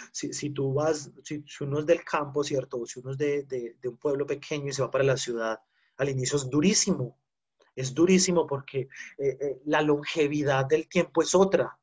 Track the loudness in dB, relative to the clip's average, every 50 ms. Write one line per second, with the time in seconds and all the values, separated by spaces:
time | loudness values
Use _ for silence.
0 | -18 -14 -10 -8 -8 -6 -6 -6 -6 -6 -4 -2 -2 0 0 0 2 2 0 -2
1 | -4 -12 -18 -18 -12 -10 -10 -10 -10 -14 -10 -8 -6 -4 -2 -2 4 2 2 2
2 | 2 -4 -4 -4 -2 -2 -2 -2 -2 0 -2 -4 -4 -4 -8 -8 -8 -8 -12 -12
3 | -10 -8 -4 -2 -2 0 0 -2 -4 -6 -8 -8 -8 -8 -12 _ -8 -8 -8 _
4 | -2 -2 0 0 -2 -4 -4 -6 -6 -6 -6 -6 -4 -6 -2 -2 -2 0 2 2
5 | 4 4 2 0 -2 -4 -4 -4 -2 -2 -4 -6 _ _ _ _ _ _ _ -4
6 | -4 -2 -2 -2 -2 0 0 -2 -2 0 0 4 4 4 4 4 2 0 0 -2
7 | -2 -6 -8 _ _ _ _ _ _ _ _ _ _ _ -10 -8 -6 -4 2 2
8 | 6 6 6 6 6 4 2 2 2 0 -2 -6 -6 -6 -6 -6 -6 -6 -12 -18
9 | -18 -16 -8 -2 -2 -2 -2 -2 -4 -6 -6 -6 -4 0 0 2 4 4 2 2
10 | 0 -4 0 0 0 2 2 0 2 2 2 2 2 2 2 0 0 _ 0 0
11 | 0 2 2 0 2 4 6 4 4 6 4 0 0 0 -6 _